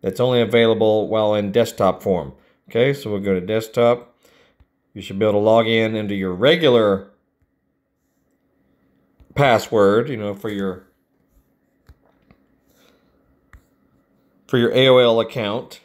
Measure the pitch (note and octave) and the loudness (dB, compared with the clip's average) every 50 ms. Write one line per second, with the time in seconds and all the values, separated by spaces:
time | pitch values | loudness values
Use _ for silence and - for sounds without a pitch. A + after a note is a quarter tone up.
0 | - G2 F#2+ - B2 B2+ B2+ A#2+ A#2 G#2 A#2 A#2 A#2 A2+ A2 G#2 A2+ G#2+ G#2+ G#2+ | -6 -8 -4 -2 -2 0 0 0 0 0 2 2 2 2 2 2 2 2 2 0
1 | G#2 C#2+ G#2+ A2 G#2+ G#2+ G#2+ G#2+ G#2 G2 F#2+ A#2 A2+ A2+ - - G#2+ F#2+ F2+ - | -2 -2 -2 0 0 0 0 -2 -2 -2 0 -2 -2 -2 -2 0 0 0 0 -2
2 | - G#2 F#2+ F2 D2 C#2 - _ _ _ _ _ _ _ - A2+ B2 C#3 C#3 C#3 | -4 -4 -4 -4 -4 -10 -16 _ _ _ _ _ _ _ -2 -2 -2 0 -2 -6
3 | - A2 G#2 G2+ G2 G2+ F#2+ F2+ F2+ F#2 G#2+ A2 A2+ - - B2 A#2+ A#2+ A#2+ A#2+ | -8 -8 -8 -6 -4 -4 -4 -4 -4 -4 -6 -6 -6 -6 -4 0 0 0 0 -2
4 | - _ _ _ _ _ _ _ _ _ _ _ _ _ _ _ _ _ _ G#2 | -6 _ _ _ _ _ _ _ _ _ _ _ _ _ _ _ _ _ _ -18
5 | G2 - F#2+ F#2+ G#2+ G#2+ G#2 G#2 G#2 A2 A2+ A#2 A2+ A2+ A2+ A2+ A2+ A2 A2 A2 | -16 -12 -6 -2 -2 0 0 2 2 4 2 2 2 2 0 0 0 -2 -4 -6
6 | G#2+ G2+ G2+ G2 F#2+ F#2 F2+ F2 A2 C#3 E3+ F3+ E3 C#3 B2 A#2 A2 G#2 G2 F#2+ | -6 -6 -6 -4 -4 -6 -4 0 0 0 2 2 2 2 4 4 2 2 0 -2
7 | - - _ _ _ _ _ _ _ _ _ _ _ _ _ _ _ _ _ _ | -4 -14 _ _ _ _ _ _ _ _ _ _ _ _ _ _ _ _ _ _
8 | _ _ _ _ _ _ _ _ _ _ _ _ _ _ _ _ _ _ _ _ | _ _ _ _ _ _ _ _ _ _ _ _ _ _ _ _ _ _ _ _
9 | _ _ _ _ - _ - - C#3+ C3+ A#2 A2 - - - A2 G2+ G2 G2+ A2+ | _ _ _ _ -20 _ -2 0 2 4 4 2 0 0 2 4 4 4 4 2
10 | A#2+ - C3+ A2 G#2 G#2 G2+ G2 - A2 G#2 G2 G2 F#2+ F#2 F2 - _ _ _ | 0 -2 -6 -8 -8 -8 -8 -8 -8 -8 -6 -6 -6 -6 -8 -10 -16 _ _ _
11 | _ _ _ _ _ _ _ _ _ _ _ _ _ _ _ _ _ _ - _ | _ _ _ _ _ _ _ _ _ _ _ _ _ _ _ _ _ _ -20 _
12 | _ _ _ _ _ _ _ _ _ _ _ _ _ _ _ _ _ _ _ _ | _ _ _ _ _ _ _ _ _ _ _ _ _ _ _ _ _ _ _ _
13 | _ _ _ _ _ _ _ _ _ _ - - _ _ _ _ _ _ _ _ | _ _ _ _ _ _ _ _ _ _ -20 -20 _ _ _ _ _ _ _ _
14 | _ _ _ _ _ _ _ _ _ - - B2+ A#2 A#2 - B2+ C3 C3+ B2+ B2+ | _ _ _ _ _ _ _ _ _ -4 0 0 0 2 2 2 4 6 6 6
15 | B2 A#2 A2+ A2+ A2+ A2+ - C3 A2 G2+ G#2 B2 - - - - _ | 6 4 2 2 0 -2 -4 -6 -6 -6 -6 -8 -10 -12 -20 -20 _